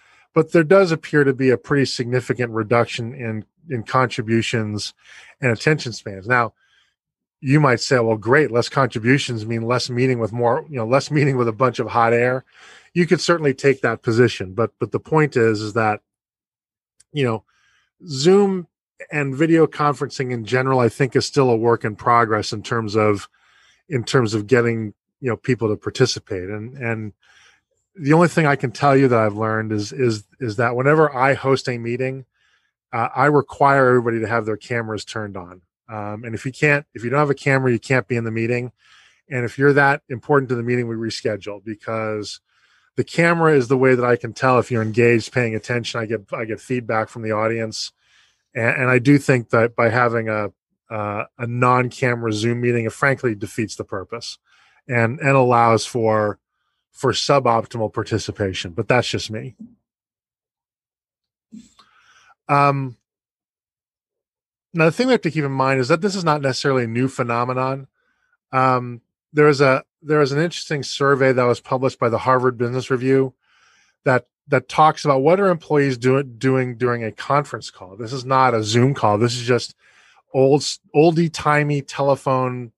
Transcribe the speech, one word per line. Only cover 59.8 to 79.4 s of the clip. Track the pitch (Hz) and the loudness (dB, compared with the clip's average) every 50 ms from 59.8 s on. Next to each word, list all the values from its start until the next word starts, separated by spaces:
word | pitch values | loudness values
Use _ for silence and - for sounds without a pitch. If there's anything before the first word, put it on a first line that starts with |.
| _ _ _ _ _ _ _ _ _ _ _ _ _ _ _ _ _ _ _ _ _ _ _ _ _ _ _ _ _ _ _ _ _ _ - - - _ _ _ _ _ _ _ _ _ _ _ _ _ _ _ _ - | _ _ _ _ _ _ _ _ _ _ _ _ _ _ _ _ _ _ _ _ _ _ _ _ _ _ _ _ _ _ _ _ _ _ -20 -20 -20 _ _ _ _ _ _ _ _ _ _ _ _ _ _ _ _ 0
Um, | 147 143 143 143 139 139 135 131 120 _ _ _ _ _ _ _ _ _ _ _ _ _ _ _ _ _ _ _ _ _ _ _ _ _ _ _ _ _ _ _ _ _ _ _ | 2 2 2 2 2 -2 -4 -8 -10 _ _ _ _ _ _ _ _ _ _ _ _ _ _ _ _ _ _ _ _ _ _ _ _ _ _ _ _ _ _ _ _ _ _ _
now, | - 170 160 | 0 2 2
the | 165 | 2
thing | 156 - 254 | 2 2 2
we | 262 | 2
have | 247 - | 2 2
to | - 170 | 0 -2
keep | 139 156 143 | -2 -2 -2
in | 139 | -2
mind | 135 135 131 135 135 135 | -2 0 0 2 2 2
is | 127 120 | 2 2
that | 165 175 | 0 0
this | 185 208 185 | 0 -2 -4
is | 202 170 | -2 0
not | 160 151 151 | 0 0 0
necessarily | 139 135 127 - - 147 135 131 120 | 0 -2 -2 -2 -2 0 0 0 -2
a | 113 | -2
new | 113 120 131 131 | -2 -2 -2 -2
phenomenon. | - - 127 120 117 117 123 123 127 127 131 131 135 139 135 - _ _ _ _ _ _ _ _ _ _ _ _ | -2 -4 -4 -2 -2 -2 -2 -2 -2 -2 -4 -4 -4 -6 -10 -16 _ _ _ _ _ _ _ _ _ _ _ _
Um, | - 131 131 131 127 127 123 123 120 120 _ _ _ _ _ _ | 0 2 2 2 2 0 -2 -6 -12 -14 _ _ _ _ _ _
there | - 147 151 151 | 2 4 4 4
is | 147 127 | 6 4
a, | 143 135 131 135 - _ _ _ | 4 4 4 2 -2 _ _ _
there | - 147 151 151 | -4 -2 0 2
is | 147 127 | 2 2
an | 139 147 | 0 0
interesting | 165 175 - - - - 165 143 | -2 -2 -4 -8 -8 -8 -6 -6
survey | - - - - 143 139 143 127 135 135 | -6 -8 -4 0 2 2 2 4 4 2
that | 127 123 123 | 4 4 2
was | 123 117 - | 2 0 -2
published | - - 139 127 131 131 - - | -4 -4 -4 -2 -2 -2 -2 -2
by | 127 117 | -2 -2
the | 113 104 | -2 0
Harvard | - 123 131 127 123 127 127 113 | 2 2 2 2 2 0 -2 -2
Business | 120 120 123 131 123 - | -4 -4 -4 -6 -4 -4
Review | 135 123 123 131 135 135 135 131 - _ _ _ _ _ _ _ _ _ _ _ _ _ - | -4 -2 0 2 2 2 2 -2 -6 _ _ _ _ _ _ _ _ _ _ _ _ _ 0
that, | 147 127 123 - _ _ _ _ 143 | 0 0 0 0 _ _ _ _ -2
that | 139 123 - - | -2 -2 -2 0
talks | - - 156 156 147 - - | 2 4 4 4 4 2 0
about | 151 139 135 | 0 0 2
what | 135 156 175 196 | 2 2 4 4
are | 202 190 | 2 2
employees | 180 156 - - 156 147 139 139 127 | 0 -2 -2 -2 0 0 0 0 -2
do-, | 117 120 127 131 135 | 0 0 2 2 0
doing | 143 131 117 110 120 131 131 131 127 123 120 | 0 -4 -8 -4 -2 0 0 0 -2 -4 -4
during | 110 123 123 120 117 | -4 -2 -2 -2 -4
a | 113 110 | -6 -8
conference | 107 - - - 135 143 143 - - 110 - - | -10 -8 -4 -2 0 0 0 -2 -8 -14 -14 -16
call. | - - 98 90 95 | -18 -20 -20 -18 -14
This | 104 120 110 | -14 -12 -10
is | 139 131 120 | -10 -8 -4
not | 127 135 131 131 127 120 | 0 2 2 4 4 2
a | 113 | 0
Zoom | 107 104 110 120 120 135 | 0 0 2 2 4 2
call. | 143 - - 110 104 | 2 0 0 2 2
This | 104 117 120 120 | 2 2 0 -2
is | 123 | -2